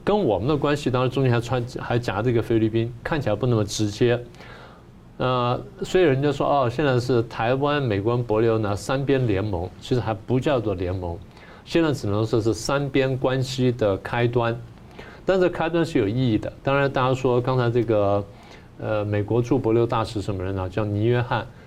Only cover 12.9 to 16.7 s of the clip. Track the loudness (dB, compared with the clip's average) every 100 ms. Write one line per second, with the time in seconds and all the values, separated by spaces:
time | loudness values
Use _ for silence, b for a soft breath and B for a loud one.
12.9 | 0 0 0 0 0 -2 0 0 2 0
13.9 | 0 -2 0 0 2 0 -2 -10 -20 -20
14.9 | B B B 0 2 2 0 -2 0 0
15.9 | 0 0 0 2 0 -2 -6 0